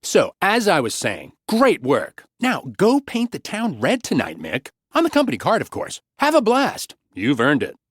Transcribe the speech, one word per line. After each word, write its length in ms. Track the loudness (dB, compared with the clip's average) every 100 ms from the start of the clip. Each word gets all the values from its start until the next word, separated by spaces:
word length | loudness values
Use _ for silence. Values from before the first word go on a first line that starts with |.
So, 320 | 2 2 2 0
as 260 | 0 2 2
I 120 | 2
was 160 | 0
saying, 380 | -4 -4 -6 -12 _ -4
great 360 | 2 2 2
work. 400 | 0 0 -2 -14 _ _
Now, 240 | -4 -4 -8 0
go 220 | 2 2
paint 320 | 0 -4 -4
the 80 | -4
town 400 | -8 -6 -4 -2
red 200 | 0 -2
tonight, 380 | 0 -2 -2 -6
Mick. 300 | -8 -8 -8 _ _
On 100 | 0
the 60 | 2
company 280 | 2 0 -2
card, 240 | 0 0
of 80 | -2
course. 320 | -8 -8 -10 _ _
Have 160 | 4
a 60 | 4
blast. 540 | 4 2 2 -4 -14 -16 _
You've 260 | -4 -2 2
earned 240 | 4 2
it. 120 | 0 -8 _